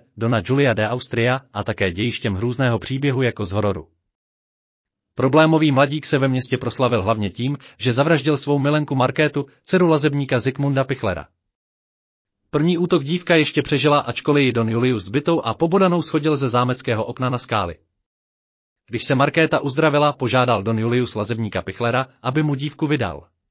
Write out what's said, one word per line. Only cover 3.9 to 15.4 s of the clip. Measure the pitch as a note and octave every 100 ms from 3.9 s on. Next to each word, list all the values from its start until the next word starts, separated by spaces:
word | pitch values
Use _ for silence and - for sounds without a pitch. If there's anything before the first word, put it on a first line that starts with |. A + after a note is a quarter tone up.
| _ _ _ _ _ _ _ _ _ _ _ _ -
Problémový | C3 D3+ D#3+ D#3 D#3
mladík | C3 C#3 D3+ -
se | C#3+
ve | C3+
městě | B2+ - B2
proslavil | A#2 - B2 A#2
hlavně | F#2+ A2 G2+
tím, | - B2+ C#3+ - -
že | B2
zavraždil | A#2 D3+ D#3+ C3+ C#3+
svou | - C#3+
milenku | C#3 D3+ D3 C3
Markétu, | B2+ C#3 D3+ C#3+ C#3+ _ -
dceru | F#3 F3
lazebníka | D#3 C#3+ C#3+ C3+ B2+
Zikmunda | B2 - C#3+ C3+
Pichlera. | C3+ C3 G#2 E2+ - _ _ _ _ _ _ _ _ _ _ _ _
První | C#3+ E3 E3+
útok | F3 F3
dívka | C#3 E3+ - E3
ještě | D3+ -
přežila, | B2+ C#3 D3 D3
ačkoliv | A#2+ - - C#3+
ji | C3
Don | A#2 A2
Julius | A2+ B2+ A2+
zbitou | F2 B2+ D#3+ E3